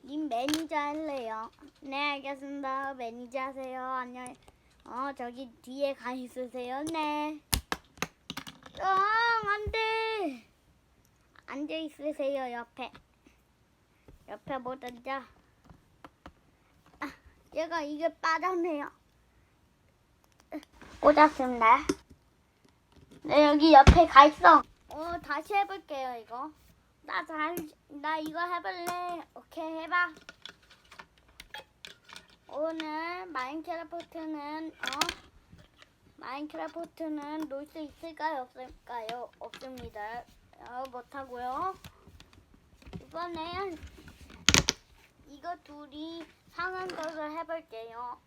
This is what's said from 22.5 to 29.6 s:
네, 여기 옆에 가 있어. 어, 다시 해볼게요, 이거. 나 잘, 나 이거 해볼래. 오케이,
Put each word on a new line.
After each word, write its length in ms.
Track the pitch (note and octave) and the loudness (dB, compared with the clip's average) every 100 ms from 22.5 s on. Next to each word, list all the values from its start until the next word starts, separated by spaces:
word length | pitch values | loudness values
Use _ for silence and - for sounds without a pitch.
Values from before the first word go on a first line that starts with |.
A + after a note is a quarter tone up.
| _ - _ _ - - - | _ -20 _ _ -20 -20 -14
네, 240 | - C4+ D4+ | 4 6 8
여기 260 | D4 D#4+ | 8 12
옆에 340 | C#4+ C#4 F4 D#4+ | 12 12 12 12
가 200 | C4+ D4 | 12 12
있어. 360 | D4+ F4 D4+ - - - | 10 10 10 6 -16 -14
어, 300 | D4 E4 E4+ | -8 -6 -6
다시 320 | - D4 D#4 | -6 -6 -2
해볼게요, 640 | G4+ G4+ G4 - C#4 B3+ A#3+ | -2 -2 -6 -8 -6 -6 -8
이거. 280 | G#3+ A#3+ D4+ - - - _ _ | -12 -8 -10 -10 -20 -20 _ _
나 220 | - - - | -6 -6 -4
잘, 280 | G#3 G#3 F4 D#4 - _ | -4 -2 -4 -8 -16 _
나 280 | C#4+ D4 D#4+ | -8 -4 -4
이거 220 | D#4 D#4 | -4 -4
해볼래. 840 | F4 F4 F#4+ F#4 E4+ F4 F4+ E4+ - | -4 -4 -6 -6 -6 -6 -6 -8 -12
오케이, 440 | - - - | -20 -16 -10